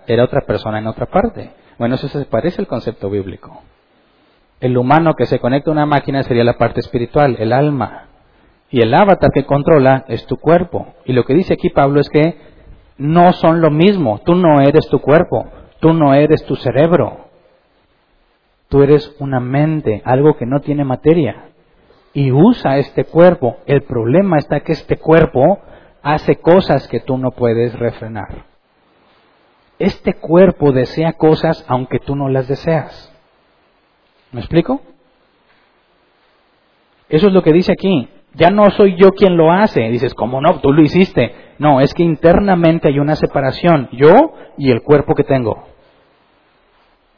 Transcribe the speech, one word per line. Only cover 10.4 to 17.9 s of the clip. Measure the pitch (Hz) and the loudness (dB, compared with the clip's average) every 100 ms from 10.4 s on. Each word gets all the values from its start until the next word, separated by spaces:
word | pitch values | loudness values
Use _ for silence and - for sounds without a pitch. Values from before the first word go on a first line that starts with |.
| 147 175 180 98 - _ - | 0 0 0 -10 -12 _ -4
Y | |
lo | 127 - | -2 0
que | |
dice | 165 185 | 0 0
aquí | 165 180 | -4 -2
Pablo | - 139 143 | 0 0 0
es | 143 | 0
que | 151 160 - - _ - - _ - | 0 0 -4 -18 _ -20 -20 _ -10
no | 147 170 175 | -2 4 4
son | - 165 165 | 4 0 2
lo | 160 | 0
mismo. | 151 190 196 127 104 - | 2 2 2 -2 -4 -2
Tú | 180 | 2
no | 170 143 | 4 4
eres | 139 151 - | 4 2 0
tu | 139 | -2
cuerpo, | 127 160 175 120 - - - - | 2 0 2 -2 -2 -16 -20 -2
tú | 160 | 0
no | 165 143 | 2 2
eres | 139 151 151 - | 2 2 0 -2
tu | - | -6
cerebro. | 123 117 165 170 104 - - _ _ _ _ _ _ | -4 0 2 0 -2 -8 -20 _ _ _ _ _ _